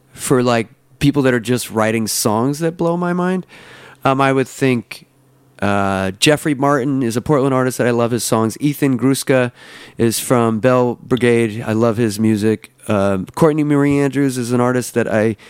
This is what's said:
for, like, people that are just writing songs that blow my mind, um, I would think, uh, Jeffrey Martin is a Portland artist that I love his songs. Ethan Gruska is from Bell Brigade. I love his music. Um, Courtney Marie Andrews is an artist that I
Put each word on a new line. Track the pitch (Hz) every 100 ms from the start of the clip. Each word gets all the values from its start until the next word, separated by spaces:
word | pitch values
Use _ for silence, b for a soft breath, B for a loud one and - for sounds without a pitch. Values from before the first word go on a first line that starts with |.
| _
for, | - - 131
like, | 123 117 110 _ _ -
people | 143 139
that | 131
are | 123
just | 107 123 -
writing | 107 110 113 107
songs | - 117 107 131 147
that | 165 175
blow | 170 175
my | 175
mind, | 175 180 185 - B B B B B
um, | 143 135
I | 135
would | 135 127
think, | - 135 120 - - - _ _ _ _ -
uh, | 101 101 98 95 95 95
Jeffrey | 151 147 165
Martin | 131 139 143 131 135
is | 117 113
a |
Portland | 110 147 139
artist | 131 127 -
that | 123
I |
love | 117 117
his | 120 -
songs. | 113 110 -
Ethan | 147 143 143 123
Gruska | 127 135 - 131 123 B B B B -
is | 113 107
from | - 123 117 110
Bell | 127 127 123 117
Brigade. | - 123 120 117 113 107 113
I |
love | 107 117 110
his | 117 101
music. | 110 107 110 107 - _ -
Um, | 107 98 98 -
Courtney | - 160 151
Marie | 147 147 143 143
Andrews | 139 135 139 127
is | 117
an | 123
artist | 123 123 117 120
that | 113
I | 110 110 104